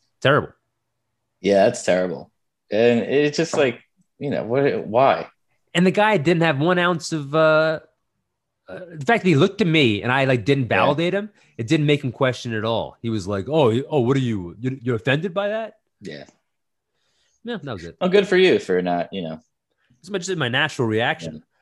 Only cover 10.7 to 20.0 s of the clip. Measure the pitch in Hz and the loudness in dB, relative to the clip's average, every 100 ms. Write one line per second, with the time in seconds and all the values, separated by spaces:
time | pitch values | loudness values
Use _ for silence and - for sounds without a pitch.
10.7 | 104 127 147 170 196 214 - _ - 113 | 2 2 2 -2 -4 -6 -14 _ -12 -2
11.7 | 156 147 147 127 - 127 120 123 110 113 | 0 2 0 -2 -2 -2 -2 -6 -4 -2
12.7 | 110 69 - 117 110 90 101 95 160 123 | -2 -4 -8 -6 -4 -4 -6 -2 2 4
13.7 | 117 139 151 117 139 123 104 87 98 127 | 2 0 0 2 0 0 -4 -8 -8 -8
14.7 | 135 120 113 131 143 190 185 202 220 220 | -6 -6 -4 0 -2 -2 -4 -4 -6 -10
15.7 | - _ _ 202 143 - _ _ _ _ | -16 _ _ -18 -16 -18 _ _ _ _
16.7 | _ _ _ _ _ _ _ 226 226 139 | _ _ _ _ _ _ _ -12 -10 -10
17.7 | 95 82 - 180 202 190 185 185 107 - | -10 -12 -4 2 2 2 4 4 4 2
18.7 | 90 90 87 82 95 80 80 _ _ _ | -2 0 -2 -4 -8 -10 -12 _ _ _
19.7 | _ _ _ | _ _ _